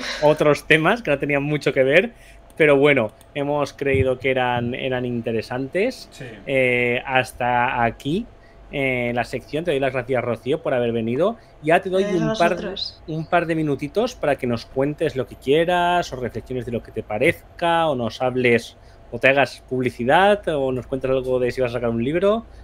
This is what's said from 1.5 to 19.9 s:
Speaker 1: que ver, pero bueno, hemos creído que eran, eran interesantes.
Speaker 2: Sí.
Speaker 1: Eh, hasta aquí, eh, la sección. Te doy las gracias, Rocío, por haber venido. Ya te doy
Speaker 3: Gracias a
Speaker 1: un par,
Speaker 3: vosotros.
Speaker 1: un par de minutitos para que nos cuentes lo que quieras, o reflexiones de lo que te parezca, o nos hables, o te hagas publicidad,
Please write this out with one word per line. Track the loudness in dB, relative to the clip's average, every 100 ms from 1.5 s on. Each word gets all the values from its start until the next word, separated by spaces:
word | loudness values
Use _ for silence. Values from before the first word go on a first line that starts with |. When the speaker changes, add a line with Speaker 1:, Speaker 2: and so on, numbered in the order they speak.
| -2 0
Speaker 1:
que | 2
ver, | 4 4 2 -2 -20 -20 -16 0
pero | 4 6
bueno, | 6 4 0 -6 -12 -6
hemos | -2 -2 -4
creído | -4 -2 0 0 0
que | 0
eran, | 0 0 0 -2
eran | -4 -4 -4 -4
interesantes. | -4 -4 -4 -4 -6 -6 -2 -2 -4 -14
Speaker 2:
Sí. | -18 -16 -14 -2
Speaker 1:
Eh, | 2 2 2 2 0 0
hasta | 0 0 -2 0 2 0 0
aquí, | 0 -2 -4 -4 -6 -14 -20 -20 -10
eh, | -4 -2 -2 -2
la | -2 -4
sección. | -6 -6 -4
Te | -2
doy | 0
las | 0
gracias, | -2 -2 -2
Rocío, | -2 -4 -2 -4
por | 0
haber | 0 0
venido. | 0 -2 0 -2 -2 -12 -8
Ya | 2 2
te | 2
doy | 0
Speaker 3:
Gracias | 0 0
a | 0
Speaker 1:
un | 2
par, | 2 0
Speaker 3:
vosotros. | -4 -8 -10 -12 -10
Speaker 1:
un | -8 0
par | 0 0
de | 0
minutitos | -2 -2 -2 -2 -2 -2
para | -2 0
que | 0
nos | -2 -4
cuentes | -2 -2 0 -2 -2
lo | -6
que | -6
quieras, | 2 2 4 2 2 0 -2
o | -6
reflexiones | -6 -6 -8 -8 -6
de |
lo | -6
que | -6
te | -10
parezca, | -6 0 0 0 -8 -4 0 2 2
o | 0
nos | -4 -2
hables, | -2 0 4 2 0 -10 -20 -20 -14
o | 0
te | 4
hagas | 4 2 -2 -8
publicidad, | -4 -2